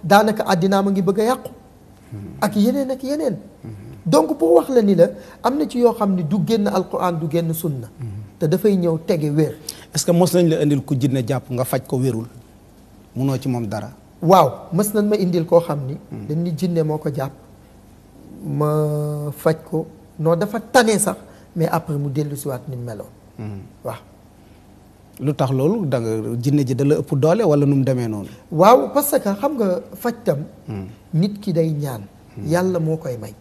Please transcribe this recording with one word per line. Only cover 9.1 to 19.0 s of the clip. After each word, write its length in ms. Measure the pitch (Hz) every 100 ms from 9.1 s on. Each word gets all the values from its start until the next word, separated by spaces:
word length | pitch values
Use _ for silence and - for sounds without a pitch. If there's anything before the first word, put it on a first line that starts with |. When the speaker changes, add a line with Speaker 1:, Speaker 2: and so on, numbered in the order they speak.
| 175 147
Speaker 1:
wér. 240 | 147 151 - - - -
Speaker 2:
Est-ce 100 | 156 -
que 60 |
mos 220 | 170 180
nañ 160 | 175 170
la 120 | 160
indil 180 | 147 143
ku 120 | - 135
jinne 240 | 135 131 117
jàpp 220 | 131 -
nga 120 | 123
faj 180 | 131 131 -
ko 100 | 135
wérul? 280 | 131 110 110 - - - - - - - - 123
Munoo 220 | 135 135
ci 100 | 139
moom 180 | 123 110
dara? 240 | 104 104 - - -
Speaker 1:
Waaw, 300 | 165 185 139 - -
mës 200 | 160 208 214
nañ 100 | 208
ma 60 | 214
indil 300 | 185 175 165
koo 140 | 170
xam 180 | 170 147 131
ni 80 | 147 -
Speaker 2:
Hmm. 140 | 110 104
Speaker 1:
dañ 100 | 151
ni 100 | 175 151
jinne 240 | 185 170
moo 140 | 156 151
ko 120 | 151
jàpp. 180 | 139 135 - - - - - - - - - - -
Ma 880 | 151 143 151 151 151 151